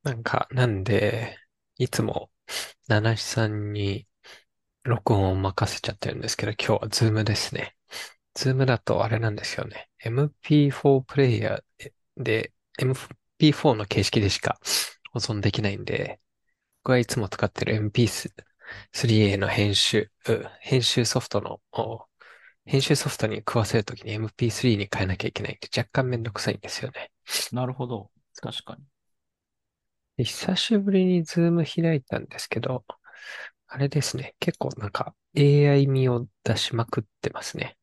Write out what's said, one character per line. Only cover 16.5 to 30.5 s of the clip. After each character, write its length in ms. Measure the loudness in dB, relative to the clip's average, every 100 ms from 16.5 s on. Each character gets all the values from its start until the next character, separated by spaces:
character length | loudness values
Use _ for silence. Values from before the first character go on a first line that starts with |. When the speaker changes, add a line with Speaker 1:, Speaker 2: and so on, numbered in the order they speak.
| _ _ _
Speaker 1:
僕 80 | 2
は 80 | 2
い 80 | 2
つ 100 | -2
も 100 | -4
使 160 | 0
っ 80 | -2
て 140 | 0
る 80 | -2
エ 60 | 0
ム 120 | 0
ピ 120 | 2
ー 40 | 2
ス 240 | 0 -10 -14 _ _ -20 -18 -12 -4 2
リ 220 | 6 6
ー 40 |
へ 40 | 4
の 100 | 0
編 260 | 2 2
集、 380 | 2 2 2 -2 _ -2
う、 160 | -2 -4 -16
編 240 | 0 0
集 220 | 2 2
ソ 140 | 2 0
フ 100 | -2
ト 120 | -4
の、 200 | -4 -12 _
お、 340 | -6 -6 -8 -14 _ -20 -20 -20 _
編 180 | -2 0
集 120 | 2
ソ 140 | 0 0
フ 80 | -2
ト 80 |
に 120 | -2 -2
食 200 | 0 0
わ 80 |
せ 140 | 2 0
る 40 |
と 120 | -2
き 80 | -10
に 80 | -8
エ 80 | -6
ム 100 | -6
ピ 160 | -2 -2
ー 20 |
ス 160 | 2 2
リ 80 |
ー 20 | 2
に 100 | -2
変 120 | -2
え 0 | -2
な 100 | -2
き 80 |
ゃ 40 | -4
い 20 |
け 100 | -6
な 80 | -10
い 40 |
ん 40 | -10
で、 80 | -6
若 140 | -6 -2
干 180 | -2 0
め 80 | -2
ん 40 |
ど 100 | -6
く 100 | -4
さ 100 | -4
い 60 | -4
ん 20 |
で 100 | -8
す 160 | -10
よ 60 | -10
ね。 200 | -12 -16 _ -8 -6 -4
Speaker 2:
な 140 | -4
る 80 | -6
ほ 140 | -6 -6
ど。 240 | -6 -10 _ _ -12
確 240 | -10 -10
か 120 | -14
に。 80 | -18 -20 _ _ _ _ _ _ _ _ _ _ _ _ -4
Speaker 1:
で、 60 |
久 320 | -4 -2 -2